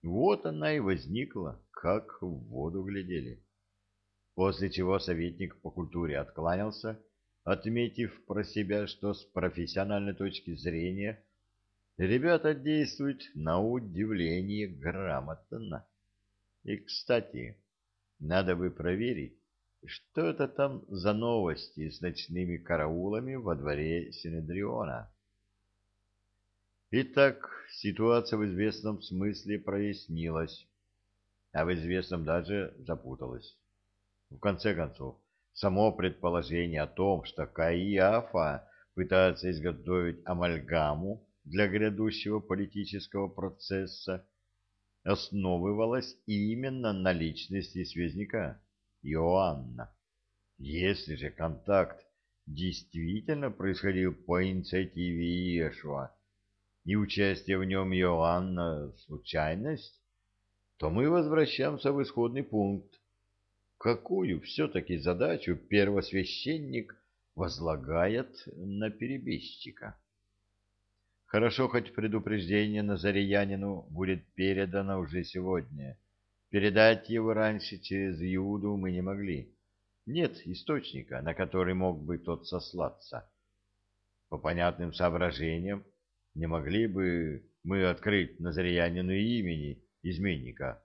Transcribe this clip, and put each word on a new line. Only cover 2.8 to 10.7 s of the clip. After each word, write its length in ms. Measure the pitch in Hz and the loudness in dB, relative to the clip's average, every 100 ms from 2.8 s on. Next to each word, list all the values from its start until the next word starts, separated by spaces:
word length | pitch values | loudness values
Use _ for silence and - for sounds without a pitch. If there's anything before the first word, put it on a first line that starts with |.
глядели. 600 | 95 98 92 87 62 58 _ _ _ _ _ _ _ _ _ - | -6 -6 -4 -6 -6 -12 _ _ _ _ _ _ _ _ _ 0
После 340 | 92 - 95 | 2 2 -2
чего 300 | - 92 95 | 0 2 2
советник 600 | 92 85 85 85 92 - | 2 -2 -2 -4 -10 -8
по 100 | 85 | -12
культуре 480 | - 82 85 85 71 | -6 -6 -2 -2 -2
откланялся, 800 | 69 - 82 90 107 104 110 110 _ _ _ _ | -4 -2 0 0 -2 -4 -8 -10 _ _ _ _
отметив 800 | - 95 107 117 120 - 113 - _ | -2 -2 0 0 0 -2 -6 -6 _
про 180 | 101 | -4
себя, 440 | 101 - 98 104 101 | -2 -2 0 0 -2
что 260 | - 101 | -4 -4
с 100 | 101 | -4
профессиональной 920 | - - 87 90 85 - 98 104 101 | -6 -2 -2 -2 -4 -2 0 0 -2
точки 420 | 90 98 95 - 80 | -2 -2 -4 -8 -6
зрения 680 | 73 | -4